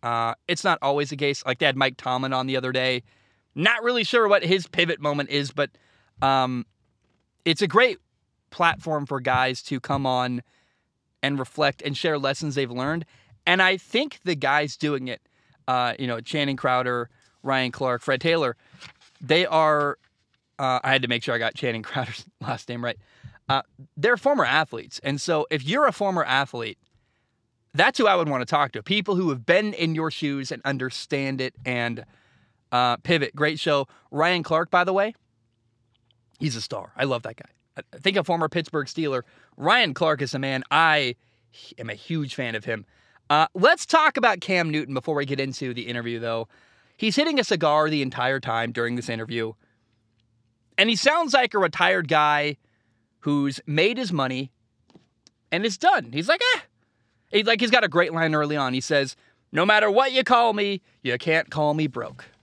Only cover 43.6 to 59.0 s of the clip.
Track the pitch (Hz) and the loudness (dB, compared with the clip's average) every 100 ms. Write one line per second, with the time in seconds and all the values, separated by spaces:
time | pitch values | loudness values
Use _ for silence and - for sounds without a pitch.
43.6 | 220 330 - 320 311 - 233 190 - 185 | 4 4 4 4 4 4 2 2 0 0
44.6 | 165 151 151 135 127 147 143 139 135 127 | 0 -2 -4 -6 -4 -4 -2 -4 -4 -6
45.6 | 135 120 117 120 117 117 117 113 113 _ | -8 -8 -8 -6 -6 -6 -4 -4 -6 _
46.6 | _ _ _ _ 220 202 311 285 220 190 | _ _ _ _ 0 2 2 2 0 2
47.6 | 156 151 156 156 131 127 127 135 127 113 | 2 2 2 0 -2 -2 -2 -2 -2 -2
48.6 | 117 117 117 123 117 113 110 117 113 110 | -2 -4 -4 -4 -6 -8 -6 -6 -6 -8
49.6 | _ _ _ _ _ _ _ _ _ _ | _ _ _ _ _ _ _ _ _ _
50.6 | _ - 208 226 269 311 330 262 247 214 | _ 0 2 4 2 2 2 2 2 2
51.6 | 180 - 180 190 156 156 151 147 147 143 | 0 2 2 2 2 2 4 2 0 -6
52.6 | _ _ _ _ _ _ - 143 139 135 | _ _ _ _ _ _ -2 0 0 -4
53.6 | - 151 185 240 240 170 131 131 135 _ | -4 0 2 0 -4 -2 -2 -4 -8 _
54.6 | _ _ _ _ _ _ _ _ _ 165 | _ _ _ _ _ _ _ _ _ -2
55.6 | 220 185 339 392 120 127 180 339 494 508 | -2 0 2 2 0 -8 -2 0 2 0
56.6 | - _ _ _ _ _ _ 208 214 226 | -4 _ _ _ _ _ _ 0 2 2
57.6 | 240 247 214 160 170 165 165 156 147 151 | 4 4 4 2 2 2 2 2 0 0
58.6 | 135 127 - 147 | 0 -2 0 0